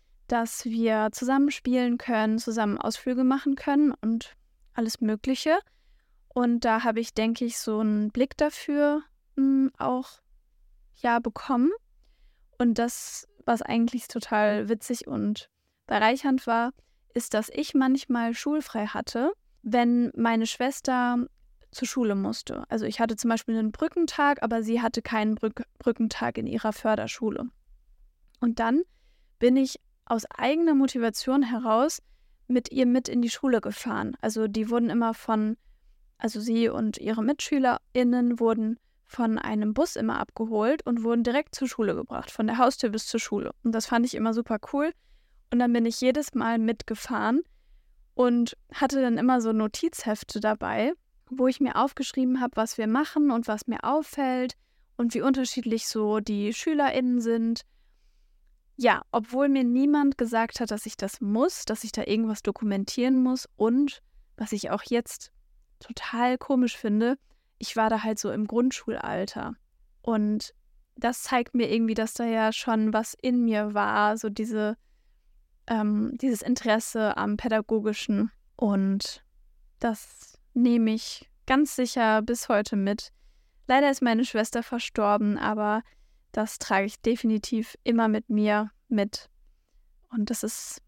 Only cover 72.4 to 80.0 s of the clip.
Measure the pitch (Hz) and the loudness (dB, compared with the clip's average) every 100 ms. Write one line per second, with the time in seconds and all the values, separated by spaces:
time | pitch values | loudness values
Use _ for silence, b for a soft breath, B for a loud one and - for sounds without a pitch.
72.4 | 220 220 - 220 220 214 226 - 262 247 | 0 0 -2 0 2 0 -2 -4 0 2
73.4 | 233 214 214 208 208 208 208 226 220 214 | 2 2 0 0 0 2 2 0 -4 -4
74.4 | 220 214 214 226 _ _ _ _ _ _ | -4 -2 -2 -4 _ _ _ _ _ _
75.4 | _ _ - 220 214 214 226 247 269 220 | _ _ -4 0 2 0 -2 -2 -2 0
76.4 | - 247 226 214 - 226 214 - 202 208 | 0 0 2 2 0 -2 0 0 -2 -2
77.4 | 247 220 214 220 208 208 - 202 220 - | 0 0 0 0 0 -2 0 0 0 -4
78.4 | _ - 214 196 190 196 - - _ _ | _ -2 2 2 2 0 -4 -12 _ _
79.4 | _ _ - - 240 214 | _ _ -20 -4 -4 -4